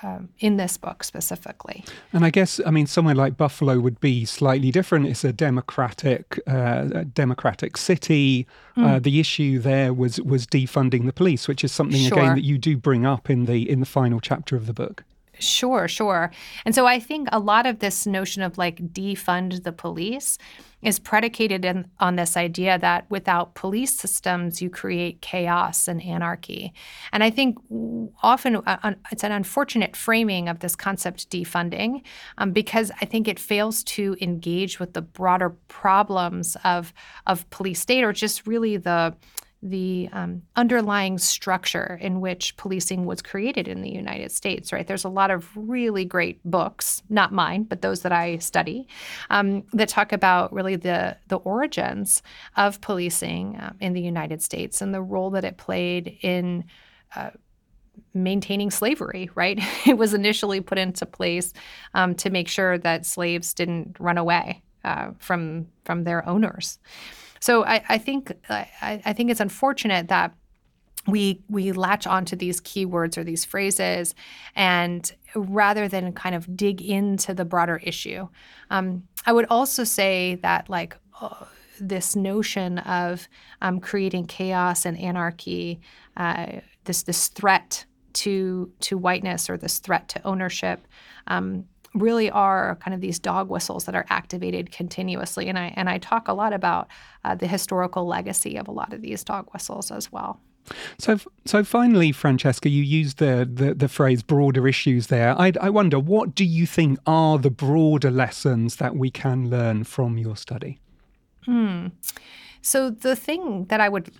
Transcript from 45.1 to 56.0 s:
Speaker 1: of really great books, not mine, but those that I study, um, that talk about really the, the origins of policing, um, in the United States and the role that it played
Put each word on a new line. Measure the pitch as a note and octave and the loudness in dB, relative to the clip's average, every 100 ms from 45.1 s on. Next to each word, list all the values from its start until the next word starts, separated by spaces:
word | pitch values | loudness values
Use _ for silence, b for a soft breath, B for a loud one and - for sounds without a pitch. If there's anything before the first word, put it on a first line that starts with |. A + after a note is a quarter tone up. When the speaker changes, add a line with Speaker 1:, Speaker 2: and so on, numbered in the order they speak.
| F#3+ F#3+ | 0 2
Speaker 1:
of | F3+ F3 G#3+ | 0 -6 -12
really | G#3+ B3 A#3 G3+ | -6 -2 -2 -2
great | F3+ F3+ E3 - | -2 -2 -2 -4
books, | E3+ F3+ D#3+ - - - - | -2 0 0 -4 -6 -6 0
not | G#3+ F3+ | 2 2
mine, | F#3+ D#3+ F#3 | 2 0 -2
but | A3 F3+ | -4 -4
those | F#3+ F#3 | -4 -2
that | F3+ | 0
I | F3 E3+ E3 | 0 0 -4
study, | - E3+ E3 G#3+ C4 B B B B | -2 -2 -2 -4 -10 B B B B
um, | G3+ G3+ G3 - | 2 4 0 0
that | G#3+ G#3+ | 0 2
talk | - G#3 | 2 2
about | G3+ F#3+ F3+ F#3 | 4 4 4 2
really | G3 F#3+ F#3 | -2 -2 -2
the, | F3+ F3 F3+ - - | 0 0 -2 -6 -4
the | F#3+ | -4
origins | F#3 G#3+ D4 D4+ - G3+ G3+ - B B B - | -2 -2 -2 -2 -4 -2 -2 -2 B B B 0
of | G3+ G3+ | 0 0
policing, | - F#3 F3 E3+ E3+ E3+ F#3+ G#3+ | -4 -2 -2 -2 -4 -4 -6 -10
um, | - F#3+ | -12 -6
in | F#3+ | -4
the | F3+ | -2
United | F3 E3+ D#3 D#3+ | -2 -4 -6 -6
States | - - - - | -6 -6 -6 -4
and | G3 | -4
the | F#3+ | -4
role | F#3 G3 F#3+ | -4 -2 -2
that | G3 | -2
it | F#3 F3+ | -4 -6
played | - F#3 F3 F3 | -4 -2 -2 -2